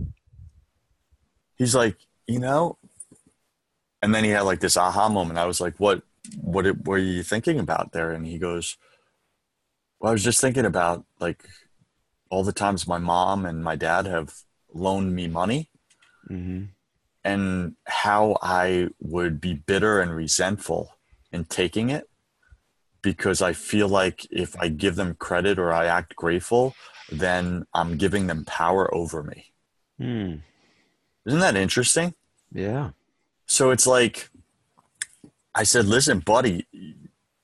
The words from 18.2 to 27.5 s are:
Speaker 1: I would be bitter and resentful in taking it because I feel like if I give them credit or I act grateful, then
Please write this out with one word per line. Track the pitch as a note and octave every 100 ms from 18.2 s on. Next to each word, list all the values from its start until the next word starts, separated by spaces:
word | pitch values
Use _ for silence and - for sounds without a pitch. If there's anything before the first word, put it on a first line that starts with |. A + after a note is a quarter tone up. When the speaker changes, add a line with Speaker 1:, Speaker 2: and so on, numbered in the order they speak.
| G#2+ G2
Speaker 1:
I | F2+ F2+ F2+ F2+ F2 -
would | - E2 F2 D2+
be | F#2
bitter | D#2 - G2 G#2 G#2
and | F2
resentful | E2 D#2+ - F#2 G2+ - E2 E2+ _ _ _ _
in | - E2
taking | - F2 G#2+ A2+
it | C#3+ - _ _ _ _ - _ _ _ _
because | G2+ F2 G2 F#2
I | F#2
feel | E2 - G#2 G2+
like | G2 F#2 - -
if | - F2 -
I | F2
give | D#2 G2 F2
them | F#2
credit | E2 - F2 F#2 F#2+
or | F2
I | E2 E2+
act | F2 E2+ -
grateful, | E2+ F2 - A#2 C3 - - - -
then | D2+ F#2 F2+ F2+